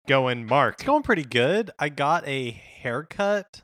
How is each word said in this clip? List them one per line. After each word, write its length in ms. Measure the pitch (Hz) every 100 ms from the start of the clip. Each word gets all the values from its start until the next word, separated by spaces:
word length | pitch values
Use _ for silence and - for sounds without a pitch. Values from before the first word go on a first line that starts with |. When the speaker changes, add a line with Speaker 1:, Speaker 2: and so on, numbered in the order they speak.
| -
Speaker 1:
going, 380 | 135 127 120 113
Mark? 280 | 139 117 -
Speaker 2:
It's 60 |
going 180 | - 202
pretty 220 | - 190
good. 460 | 127 120 131 208 202 -
I 120 | 147
got 360 | 143 143 170 147
a 260 | 135 123
haircut 1080 | 107 - - 127 123 156 - 202 208 - -